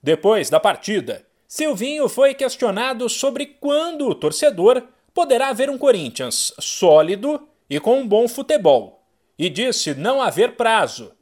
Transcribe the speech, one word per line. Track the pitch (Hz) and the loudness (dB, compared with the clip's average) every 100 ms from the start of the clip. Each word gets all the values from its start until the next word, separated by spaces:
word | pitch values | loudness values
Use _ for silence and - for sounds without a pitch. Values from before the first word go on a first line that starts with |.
Depois | 135 160 196 214 143 | 0 2 2 2 2
da | 156 | 2
partida, | 202 165 - 208 123 101 _ _ _ | 2 -2 -4 -4 -4 -12 _ _ _
Silvinho | - 302 202 247 302 262 | -4 -4 -2 -6 -2 -2
foi | - 277 | 2 2
questionado | 269 262 - 233 196 254 240 240 | 2 -6 -2 -2 -2 -4 -4 -6
sobre | - 277 254 294 | -2 -4 -4 -10
quando | _ 285 294 339 311 269 | _ -2 -2 -2 -4 -4
o | 165 | -2
torcedor | 151 151 302 190 185 254 240 _ _ | -4 0 0 4 4 4 -2 _ _
poderá | - 311 247 269 | -4 2 2 2
ver | 226 269 | -2 -4
um | 269 | 0
Corinthians | 277 208 135 - 127 - - - | 2 2 -2 -8 -6 -6 -6 -8
sólido | - - 180 156 160 196 269 294 _ _ _ | -12 0 6 6 4 -2 -4 -6 _ _ _
e | 143 | -4
com | 214 262 | 0 0
um | 240 | 2
bom | 208 240 | 0 0
futebol, | 269 277 302 165 127 107 _ _ _ _ - | -4 -2 2 4 2 0 _ _ _ _ -6
e | 175 | -6
disse | 151 254 - - | -4 -4 -4 -6
não | 135 196 269 | -4 -2 -2
haver | 233 - 240 - | -2 0 0 2
prazo | 233 220 143 - 110 _ | 0 2 0 -6 -18 _